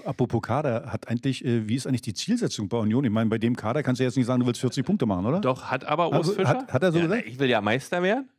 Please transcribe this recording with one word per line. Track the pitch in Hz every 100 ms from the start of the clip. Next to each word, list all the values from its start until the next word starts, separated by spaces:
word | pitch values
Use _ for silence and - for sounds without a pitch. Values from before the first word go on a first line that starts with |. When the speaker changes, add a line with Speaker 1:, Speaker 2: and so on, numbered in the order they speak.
| -
Speaker 1:
Apropos | - 123 117
Kader, | - 123 151 117 131
hat | 113 -
eigentlich, | 117 139 123 139
äh, | 117 107
wie | 131
ist | 131
eigentlich | 127
die | - -
Zielsetzung | - 233 196 - 101
bei | 117
Union? | 107 117 143
Ich |
meine, | 110 113
bei | 110
dem | 113 123
Kader | 107 139
kannst | 131 123
du | 127
jetzt | 131
nicht | 117
sagen, | 127
du | 123
willst | 120
vierzig | 127 -
Punkte | 131 202 113
machen, | 90 101
oder? | 170
Speaker 2:
Doch, | 127 127 -
hat | 127 -
aber | 156 165
Urs | 147
Speaker 1:
Also, | 165
Speaker 2:
Fischer. | 196 160
Speaker 1:
hat, | 247 269
hat | 127
er | 185
so | 165
Speaker 2:
Ja, | 165
Speaker 1:
gesagt? | 196 110
Speaker 2:
ich | 127
will | 135
ja | 113
Meister | 101 120 - 180
werden, | 180 240 269